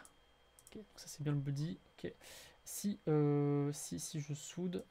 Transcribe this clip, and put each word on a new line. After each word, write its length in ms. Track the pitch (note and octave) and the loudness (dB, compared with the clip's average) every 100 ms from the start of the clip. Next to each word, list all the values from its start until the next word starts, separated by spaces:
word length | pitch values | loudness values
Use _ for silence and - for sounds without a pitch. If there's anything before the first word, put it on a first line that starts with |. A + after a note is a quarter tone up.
| - - _ _ _ - - | -18 -20 _ _ _ -20 -16
Ok, 100 | A3 | -16
donc 80 | G3+ - | -16 -16
ça 120 | - | -14
c'est 160 | - | -4
bien 100 | D3 | 0
le 60 | D3 | 2
body. 380 | C#3 C#3+ D#3+ F#3+ - - | 0 -2 -2 -4 -12 -10
Ok. 160 | - - - - - - | -8 -8 -18 -18 -18 -18
Si, 360 | - - G3+ - - | -12 -4 -2 0 4
euh, 640 | D3+ D3 C#3+ C#3+ C#3+ C#3+ | 6 6 6 6 4 2
si, 260 | D3 - E3+ | -2 -6 -6
si 200 | - D#3 | -4 -6
je 140 | C#3+ | -4
soude, 520 | D3 - E3+ F3+ F#3 - | -6 -6 -4 -2 -4 -4